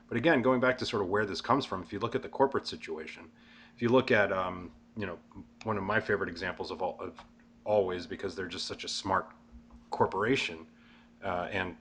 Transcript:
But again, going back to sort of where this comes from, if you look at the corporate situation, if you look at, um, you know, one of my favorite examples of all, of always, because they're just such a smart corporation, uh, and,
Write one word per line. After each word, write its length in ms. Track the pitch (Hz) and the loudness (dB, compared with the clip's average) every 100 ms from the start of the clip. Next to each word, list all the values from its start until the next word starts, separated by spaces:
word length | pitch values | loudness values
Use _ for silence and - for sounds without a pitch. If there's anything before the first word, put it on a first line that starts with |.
| - | -6
But 100 | 117 | 2
again, 260 | 156 143 | 4 6
going 180 | 120 127 | 4 4
back 180 | 127 127 | 4 2
to 80 | 113 | -2
sort 160 | 107 | 0
of 60 | 90 | 2
where 180 | 104 104 | 0 0
this 140 | 85 | -2
comes 240 | - 135 | 2 0
from, 180 | - 95 | 0 -8
if 100 | 85 | -8
you 60 | 98 | -6
look 160 | 110 | -2
at 80 | 127 | -4
the 60 | - | -4
corporate 400 | - 135 117 - | 0 2 2 -4
situation, 560 | 85 - 78 78 - 87 - - - - | -10 -10 -10 -10 -14 -18 -20 -20 -20 -20
if 80 | - | -2
you 60 | 117 | 4
look 220 | 127 120 | 4 6
at, 180 | 110 98 | 6 6
um, 400 | 95 90 92 90 - - 110 | 2 0 -4 -10 -16 -14 -8
you 100 | 95 | -6
know, 100 | 85 - - - - | -8 -14 -20 -20 -8
one 160 | 110 101 | -4 -2
of 60 | |
my 160 | 95 110 | 0 0
favorite 280 | 110 98 90 | 2 0 0
examples 420 | 85 92 90 90 | -4 -6 -6 -8
of 120 | 85 | -4
all, 160 | 90 - | -4 -4
of 140 | 92 - - - - - | -10 -12 -20 -20 -20 -10
always, 420 | 107 107 92 90 85 | 2 2 2 -2 -6
because 280 | 92 95 | -6 -6
they're 140 | 85 87 | -6 -8
just 180 | 87 - | -8 -8
such 180 | 98 | -8
a 40 | 87 | -8
smart 400 | - 98 92 - - - - - - - | -6 0 0 0 -12 -20 -20 -20 -20 -10
corporation, 760 | - 110 95 110 135 - 80 80 - - - - - | 2 2 4 2 2 0 -6 -14 -20 -20 -20 -20 -10
uh, 240 | 98 90 87 | -4 -2 -2
and, 260 | 98 92 85 | -2 -4 -6